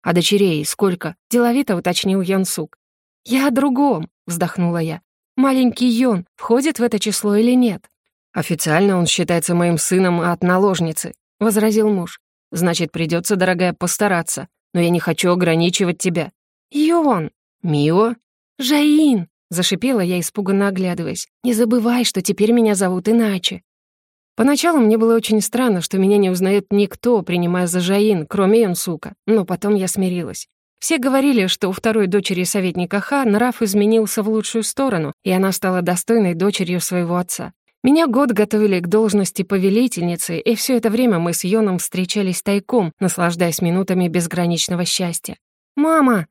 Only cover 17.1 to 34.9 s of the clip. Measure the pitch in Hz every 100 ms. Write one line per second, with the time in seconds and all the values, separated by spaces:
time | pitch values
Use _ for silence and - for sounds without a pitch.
17.1 | 202 151 _ _ _ 175 147 147 175 226
18.1 | 240 _ _ _ _ 254 294 294 302 311
19.1 | 226 165 _ _ 175 175 190 254 247 175
20.1 | 180 165 - 190 196 202 190 185 175 160
21.1 | 175 - _ 247 220 233 240 226 247 226
22.1 | - 180 202 214 240 220 196 190 185 190
23.1 | 233 220 190 - - _ _ _ _ _
24.1 | _ _ - 254 285 339 320 220 220 226
25.1 | 226 220 214 208 240 254 185 - 190 190
26.1 | 208 190 180 190 202 196 202 202 - 240
27.1 | 233 175 175 175 180 180 180 175 196 214
28.1 | 190 151 196 190 220 214 175 - 160 -
29.1 | - - 220 180 180 202 208 185 - 185
30.1 | 180 147 - - _ _ _ - 320 254
31.1 | 269 277 254 185 - 190 190 233 220 196
32.1 | 202 190 180 180 202 185 175 175 202 -
33.1 | 285 247 208 247 240 220 202 202 226 208
34.1 | - 208 220 208 226 214 - 269